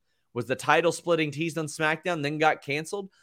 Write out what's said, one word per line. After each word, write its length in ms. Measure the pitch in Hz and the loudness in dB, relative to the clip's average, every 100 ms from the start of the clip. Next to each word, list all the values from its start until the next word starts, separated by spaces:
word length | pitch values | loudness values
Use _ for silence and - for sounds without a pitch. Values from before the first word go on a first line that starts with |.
| _ _ _ | _ _ _
Was 140 | 120 120 | -6 -2
the 100 | 127 | -2
title 360 | - 156 170 | 2 4 4
splitting 400 | 165 170 165 156 | 0 0 2 2
teased 260 | 139 165 156 | -2 -4 -4
on 80 | 151 | -6
SmackDown, 560 | - 156 156 180 165 | -2 0 0 -2 -2
then 160 | 143 151 | -2 2
got 240 | 156 127 | 2 2
canceled?" 480 | - 143 160 202 196 _ | -2 -4 -4 -8 -10 _